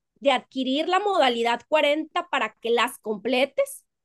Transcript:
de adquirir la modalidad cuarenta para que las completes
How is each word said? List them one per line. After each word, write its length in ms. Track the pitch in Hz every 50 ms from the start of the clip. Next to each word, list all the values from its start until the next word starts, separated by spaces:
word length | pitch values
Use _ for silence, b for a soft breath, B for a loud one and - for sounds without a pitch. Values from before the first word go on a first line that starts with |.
| _ _ _ -
de 120 | - 269
adquirir 580 | 262 247 - _ - 262 254 262 262 294 320 320
la 100 | 359 381
modalidad 640 | 415 415 381 349 277 254 240 233 233 233 233 226 - -
cuarenta 580 | 302 311 294 294 294 311 311 - - 359 330 -
para 280 | - 269 226 214 - _
que 100 | - 226
las 300 | 233 240 220 247 - -
completes 840 | - 214 220 196 185 233 262 247 269 269 - - 554 - - - _ _ _ _